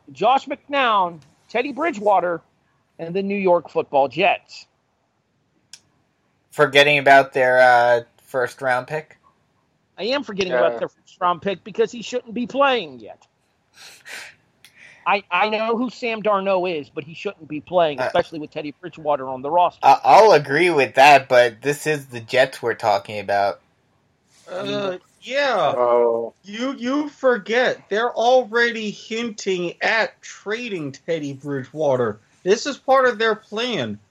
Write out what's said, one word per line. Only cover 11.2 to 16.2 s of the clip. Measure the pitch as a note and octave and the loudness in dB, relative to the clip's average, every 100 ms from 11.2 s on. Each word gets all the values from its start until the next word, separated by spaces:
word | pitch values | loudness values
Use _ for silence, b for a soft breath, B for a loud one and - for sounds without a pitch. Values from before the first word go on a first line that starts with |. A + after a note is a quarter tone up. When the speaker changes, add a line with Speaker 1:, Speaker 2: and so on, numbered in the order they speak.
| F3+ E3+ | -4 -2
Speaker 1:
pick | G3 F3+ | -6 -8
because | A3 F#3 A3 | -8 -4 -4
he | A#3+ | -4
shouldn't | G3 B3 A#3 | -10 -10 -8
be | A3 A#3+ | -8 -6
playing | C4+ C#4 B3 D#3 B2+ | 0 0 0 -4 -14
yet. | F#2+ E2 _ _ _ _ _ B B B B B B B _ _ _ b b b F3 | -20 -20 _ _ _ _ _ B B B B B B B _ _ _ b b b -2
I, | G3+ - | -2 -2
I | F3+ G#3+ | -2 0
know | G#3+ A3 A#3 | -2 -2 -4
who | B3 | -4
Sam | - A#3+ A3+ | -6 -8 -4